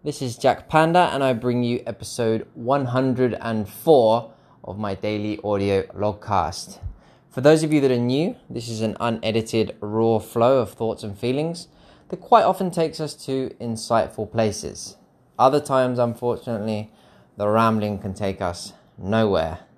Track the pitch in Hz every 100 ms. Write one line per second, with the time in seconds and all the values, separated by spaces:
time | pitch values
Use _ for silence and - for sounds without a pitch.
0 | 147 147 131 117 135 - - 156 160 175
1 | 170 139 135 120 123 123 120 120 - 110
2 | - - 113 110 - - 117 143 127 127
3 | 131 123 127 107 117 110 98 - - 147
4 | 110 113 - - _ _ - 101 107 95
5 | 107 107 107 104 101 101 101 98 - 98
6 | 104 101 - 98 80 92 - - - -
7 | _ _ _ - 135 156 160 151 135 123
8 | 120 131 180 254 _ 117 117 113 110 -
9 | 117 110 110 113 110 117 107 - 104 110
10 | 113 113 - 120 117 135 110 - 113 -
11 | 107 98 120 131 160 170 - _ - _
12 | _ 185 - 233 165 185 185 170 160 -
13 | 151 - - 135 131 - 117 113 - 117
14 | 110 - 104 113 110 - 71 - - -
15 | _ _ _ - 127 143 143 131 127 123
16 | 120 113 123 113 - 113 107 107 107 _
17 | _ _ _ - 104 110 113 110 104 101
18 | 98 95 101 92 92 87 - - _ -
19 | 92 110 110 92 80 82 -